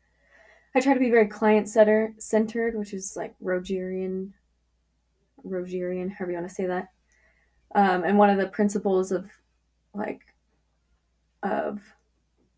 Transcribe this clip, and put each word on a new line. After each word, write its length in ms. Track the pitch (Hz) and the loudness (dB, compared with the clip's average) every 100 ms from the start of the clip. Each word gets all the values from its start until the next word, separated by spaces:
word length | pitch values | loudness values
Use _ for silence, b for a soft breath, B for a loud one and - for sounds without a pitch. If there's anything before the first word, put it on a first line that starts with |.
| b b b b b b b 262 | b b b b b b b 0
I 40 | |
try 140 | 254 | 2
to 60 | 254 | 2
be 100 | 254 | 4
very 180 | 233 208 | 4 4
client 400 | - 214 214 208 | 2 4 4 2
center-, 460 | 226 214 214 220 - | 4 6 6 2 -4
centered, 580 | - 220 220 233 233 226 | -2 0 0 -2 -4 -4
which 180 | 208 | -6
is, 220 | 190 185 - | -8 -10 -10
like, 200 | - - | -12 -10
Rogerian, 880 | 196 185 185 190 185 185 190 185 190 - _ _ _ _ _ _ _ _ _ _ 185 | -4 -4 -4 -6 -4 -6 -6 -6 -8 -14 _ _ _ _ _ _ _ _ _ _ -10
Rogerian, 680 | 185 180 180 180 185 185 | -8 -6 -6 -4 -4 -6
however 200 | 196 180 | -8 -8
you 60 | 175 | -6
wanna 120 | 175 | -8
say 160 | - 185 | -6 -4
that. 240 | 180 - _ _ _ _ _ _ _ _ - | -4 -8 _ _ _ _ _ _ _ _ 2
Um, 280 | 196 180 | 4 2
and 140 | 180 202 | 2 4
one 120 | 208 | 6
of 80 | 196 | 4
the 100 | 190 | 0
principles 640 | - 208 202 202 190 185 | 0 0 0 0 0 0
of, 180 | 185 185 - _ _ _ _ _ | -4 -6 -20 _ _ _ _ _
like, 280 | 202 - 269 _ _ _ _ _ _ _ _ _ _ _ - | -10 -8 -10 _ _ _ _ _ _ _ _ _ _ _ -10
of 380 | 202 - - 208 - _ _ _ _ _ _ | -6 -4 -6 -8 -14 _ _ _ _ _ _